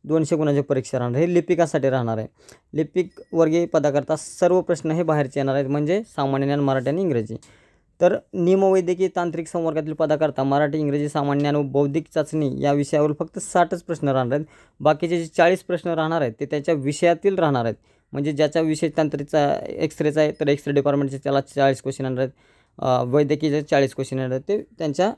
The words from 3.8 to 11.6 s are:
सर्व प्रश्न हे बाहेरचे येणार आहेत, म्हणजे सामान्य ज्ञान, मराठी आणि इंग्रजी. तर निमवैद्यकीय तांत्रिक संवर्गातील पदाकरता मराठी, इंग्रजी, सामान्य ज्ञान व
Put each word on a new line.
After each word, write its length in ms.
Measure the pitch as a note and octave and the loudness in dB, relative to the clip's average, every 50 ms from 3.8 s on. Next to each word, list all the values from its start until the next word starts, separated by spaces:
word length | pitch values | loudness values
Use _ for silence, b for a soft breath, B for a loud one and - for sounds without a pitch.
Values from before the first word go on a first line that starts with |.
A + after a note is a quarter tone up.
| C#3+ D3+ C3+ C#3+ B2+ - D#3+ | 2 2 0 0 0 -2 -4
सर्व 460 | D3+ - - - - F3+ F3 F3+ F#3 | -4 -6 -8 -2 2 2 4 4 2
प्रश्न 300 | E3+ - F3 D3+ - D#3+ | 2 0 -2 -2 -2 -2
हे 120 | D#3 E3+ F3 | -2 0 0
बाहेरचे 360 | D#3+ D3+ D3+ C#3+ C3 - C#3 | 0 2 0 0 -2 -2 -2
येणार 160 | C3+ C3+ C3+ | -2 0 0
आहेत, 120 | C#3 C#3 C3 | 0 -2 -2
म्हणजे 360 | C#3+ D3 D3+ D3 F3+ G#3 A3+ | -2 -2 0 0 -2 -2 -4
सामान्य 420 | - - - C#3 C3+ C3+ C3+ C#3 | -6 -6 -4 -2 0 0 0 0
ज्ञान, 140 | C#3 C#3+ C#3+ | 0 0 0
मराठी 300 | C#3+ C#3 C3+ C3 B2 C3+ | 2 0 0 0 0 -2
आणि 120 | D3 F3+ | -2 -2
इंग्रजी. 340 | G3 F3 C#3 A#2 G#2+ G#2+ A2+ A#2 b b b b b b b b b b _ - | -2 0 -2 -2 -4 -4 -8 -14 b b b b b b b b b b _ 0
तर 160 | - F3+ - - - _ - | 2 2 2 0 -4 _ -4
निमवैद्यकीय 760 | F#3 F3 F3 F#3+ G3 G3 F#3+ F#3+ F#3+ F3+ E3+ F#3 F3 F#3+ F3+ - | 0 2 2 4 4 4 4 4 2 2 0 -2 0 -2 -2 -2
तांत्रिक 320 | F3+ F3 F3 D#3 F3 E3 - | -2 -4 -2 -4 -6 -6 -6
संवर्गातील 460 | - F3 E3 D#3+ D3+ D#3 D3+ D#3 D3+ | -4 -4 -2 -2 -2 -2 -4 -4 -2
पदाकरता 500 | - D#3+ D3 D3+ D3+ D#3 D3+ C#3 - C3+ | -2 0 0 2 2 0 0 0 0 0
मराठी, 340 | C#3 C#3 C#3+ D3+ C#3+ D3 D#3 | 2 2 2 2 0 0 -2
इंग्रजी, 320 | D3+ C#3+ C#3 D3 D3 D3 | -2 0 0 -2 -2 -2
सामान्य 300 | - D3+ C#3+ C#3+ C#3+ C#3+ | -2 -2 -2 0 0 0
ज्ञान 160 | D3 D3 D3 | 2 2 0
व 60 | D3 | 0